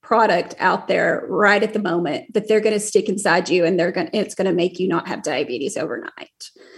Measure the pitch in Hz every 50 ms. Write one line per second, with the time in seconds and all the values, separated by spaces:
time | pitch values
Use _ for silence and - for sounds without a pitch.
0 | _ - 233 226 226 208 185 175 - - - - - 185 180 196 - - 190 175
1 | 170 170 165 - - - 185 175 208 202 208 202 208 208 - 214 202 185 170 175
2 | 175 151 147 - - - - 214 208 - 220 214 208 220 214 208 208 - - 202
3 | 180 - 190 196 - 180 165 180 180 - 165 180 170 165 190 175 165 180 185 180
4 | 180 - - 220 196 - - - 190 190 170 175 170 185 175 - 180 190 170 165
5 | - 190 - - - 151 143 127 147 - 127 113 139 - - - 135 - 120 110
6 | - - _ - - _ _ _ - - _ - - - -